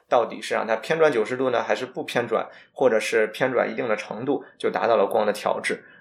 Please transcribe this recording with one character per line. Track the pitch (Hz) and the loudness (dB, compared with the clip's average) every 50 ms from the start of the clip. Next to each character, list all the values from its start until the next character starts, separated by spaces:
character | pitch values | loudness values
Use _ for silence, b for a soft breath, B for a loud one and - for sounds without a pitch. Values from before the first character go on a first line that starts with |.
| B _ | B _
到 | 135 120 110 | 2 2 2
底 | 98 104 101 | 0 -4 -10
是 | - - 120 | -8 -4 -4
让 | 107 104 | -2 0
它 | 107 110 | -2 -2
偏 | 107 - - 160 165 | -4 -2 -4 0 2
转 | 160 151 131 | 4 4 4
九 | 113 107 | 2 0
十 | 107 127 | 0 -2
度 | 127 135 131 | -2 0 0
呢， | 120 113 110 | 0 0 0
还 | 110 107 | 0 -2
是 | 110 127 | -2 -2
不 | 127 - 165 139 | -6 -8 -10 -10
偏 | - - 127 117 | -4 -2 -2 -2
转， | 110 110 95 87 B B B B B B | 0 -2 -2 -2 B B B B B B
或 | - 139 123 | 2 2 4
者 | 110 110 | 4 2
是 | 107 - - 113 110 | 0 0 2 2 2
偏 | 104 - - 131 131 127 | 0 0 -2 -2 0 2
转 | 113 101 104 | 0 0 0
一 | 110 | -2
定 | 123 131 | -4 -2
的 | 117 107 | -2 -2
程 | 104 - - 104 107 127 | -4 -4 -8 -10 -6 -4
度， | 139 135 - B B B | -2 -2 -4 B B B
就 | B - 110 | B -4 -2
达 | 90 90 104 | 0 2 2
到 | 110 117 | 4 4
了 | 101 98 | 4 4
光 | 101 - 113 107 | 4 2 2 2
的 | 104 98 | 2 0
调 | - - 95 - - | 0 0 0 -2 0
制。 | - - - - B B B B | -2 -4 -4 -4 B B B B